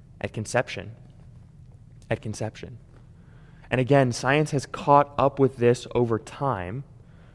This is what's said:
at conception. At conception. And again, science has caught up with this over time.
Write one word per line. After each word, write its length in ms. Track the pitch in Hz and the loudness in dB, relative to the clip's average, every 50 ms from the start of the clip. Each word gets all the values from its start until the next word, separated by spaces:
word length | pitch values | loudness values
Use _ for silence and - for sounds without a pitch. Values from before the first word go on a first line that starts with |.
| - - - - | -20 -20 -14 -10
at 120 | - 101 - | -10 -10 -8
conception. 600 | - 107 - - 120 131 - - - - 104 113 - - - - - - - - - - - - - - - - - - - - - - - | -8 -6 -2 0 -2 -2 -2 -4 -12 -12 -12 -16 -18 -20 -20 -20 -20 -20 -20 -20 -20 -20 -20 -20 -20 -20 -20 -20 -20 -20 -20 -20 -16 -8 -6
At 100 | 113 110 | -6 -6
conception. 580 | - 110 104 - 113 107 113 - - - - 113 - - - - - - - - - - - - - - - - - - | -6 -8 -8 -6 -8 -8 -8 -10 -14 -16 -16 -18 -20 -20 -20 -20 -20 -20 -20 -20 -20 -20 -20 -20 -20 -20 -20 -20 -8 -2
And 100 | - 123 | -2 0
again, 320 | 131 113 143 139 135 123 120 | 2 4 4 4 4 4 0
science 380 | - - 127 139 151 156 147 | -2 -2 0 2 2 0 0
has 160 | - 139 - | -2 -4 -4
caught 480 | - - - - - 143 143 143 - - | -6 -8 -4 2 4 6 6 4 4 2
up 220 | - 127 139 - - | 0 0 2 2 4
with 180 | 135 127 - | 2 2 2
this 300 | - 120 120 123 120 - - - | 2 4 4 4 2 0 -2 0
over 240 | 117 123 117 117 107 | 0 2 2 0 -2
time. 640 | - - - - 143 139 123 95 90 87 101 135 139 - - - - - - - - - - | -4 -6 -8 -4 -4 -2 -2 -4 -4 -6 -8 -10 -10 -12 -16 -20 -20 -20 -20 -20 -20 -20 -20